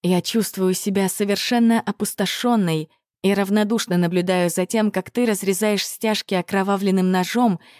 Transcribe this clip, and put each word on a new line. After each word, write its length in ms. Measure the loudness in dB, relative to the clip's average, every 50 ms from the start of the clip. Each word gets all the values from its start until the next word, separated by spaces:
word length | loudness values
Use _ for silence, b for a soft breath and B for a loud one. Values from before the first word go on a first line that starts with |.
Я 200 | 2 2 0 2
чувствую 500 | 0 0 0 0 -2 -2 -2 -2 0 0 0
себя 340 | 0 -2 -2 0 0 0 0
совершенно 720 | -2 -2 -2 -2 -2 -2 -2 -2 2 2 4 4 4 2
опустошенной, 1080 | 0 -4 -4 _ -4 -6 -2 -4 -4 -2 -2 -2 0 0 2 2 2 0 0 -2 -4 -6 _ _ _ _ _ _
и 120 | 0 0 2
равнодушно 600 | 2 0 2 2 2 2 2 0 -2 0 0 0
наблюдаю 540 | 2 2 2 2 0 0 2 0 2 2 0
за 160 | 0 -2 -2
тем, 240 | 0 0 0 0 0
как 200 | 0 -4 -6 -4
ты 160 | _ 0 0
разрезаешь 600 | 0 0 0 -2 -2 -2 0 0 0 0 0 -4
стяжки 480 | -6 -8 -4 -2 -2 -2 -2 -4 -2 -2
окровавленным 760 | -4 -2 0 -2 -2 0 0 0 0 0 2 2 2 2 2
ножом, 500 | 2 0 0 0 0 2 2 2 2 -2 B B B B